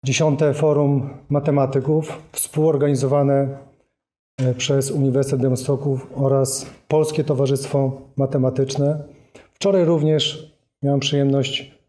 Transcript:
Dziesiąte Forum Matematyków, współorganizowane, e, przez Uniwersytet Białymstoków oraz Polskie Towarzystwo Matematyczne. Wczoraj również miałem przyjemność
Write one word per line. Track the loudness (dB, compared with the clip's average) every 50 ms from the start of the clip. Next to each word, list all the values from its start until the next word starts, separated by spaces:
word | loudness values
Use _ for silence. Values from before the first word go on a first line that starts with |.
| -4
Dziesiąte | -4 -2 0 2 0 2 2 2 0 2
Forum | 2 2 2 2 2 2 2 2 0 -2 -4 -10 -16 -6 _
Matematyków, | -2 -2 0 2 2 2 2 2 0 -2 0 0 0 0 -2 -4 -12 -14 -16 -12
współorganizowane, | -8 -8 -8 -4 -2 0 2 2 2 2 2 0 0 0 0 0 2 2 2 2 2 2 0 -2 -4 -10 -16 -20 _ _ _ _ _ _ _ _ _ _ _ _ _
e, | -2 -2 -2 0
przez | -2 -2 0 0 0 0 0
Uniwersytet | -2 0 0 2 2 0 0 0 0 0
Białymstoków | 0 0 0 0 0 -2 -2 -2 0 -2 -4 -4 -6 -10 -6
oraz | -2 0 2 2 2 2 0 -2 -6 -10 -12 -18 -20 _
Polskie | _ 2 2 2 2 0 -4 -2
Towarzystwo | -2 0 0 2 0 0 -2 -2 -2 -2 0 0 0 -4 -6 -14 -12 _
Matematyczne. | -2 -2 -2 0 0 0 0 0 0 -2 -2 -2 -2 0 0 -2 -4 -8 -14 -20 -20 -20 _ _ -20 -20 _ _ _ -2
Wczoraj | 0 2 4 4
również | 4 2 2 2 2 2 2 0 -2 -4 -8 -16 -20 _ _ _ _ _ _ -2
miałem | 0 0 2
przyjemność | 0 0 0 2 2 2 2 2 0 -2 -4 -6 -8 -10 -20 _ _